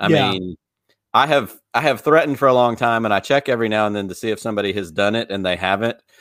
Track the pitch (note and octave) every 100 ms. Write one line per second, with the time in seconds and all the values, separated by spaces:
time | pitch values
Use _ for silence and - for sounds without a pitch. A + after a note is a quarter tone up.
0 | G2 D#3+ - F#2+ F#2 E2+ _ _ _ _
1 | _ A2 C#3 C#3+ A2 - _ A#2 D3+ A#2+
2 | - D#3 D3 C3+ C#3 B2+ A#2+ A2+ A#2 A2+
3 | A2+ G2+ - C#3 - A#2+ A2+ G#2+ G#2+ G#2
4 | G2 F#2 A2+ G#2+ A#2 G#2 G2+ G2 F2+ D#2
5 | G2+ A2+ - G2 F#2 F2+ F#2 G2 A#2 -
6 | _ _